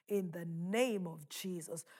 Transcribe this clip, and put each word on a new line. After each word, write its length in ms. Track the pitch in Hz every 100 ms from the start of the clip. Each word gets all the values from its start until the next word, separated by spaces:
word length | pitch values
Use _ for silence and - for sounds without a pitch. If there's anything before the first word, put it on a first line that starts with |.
| -
In 220 | 202 185
the 140 | 170 170
name 640 | 165 180 220 254 208 175
of 220 | 160 147
Jesus. 560 | - 190 175 156 165 -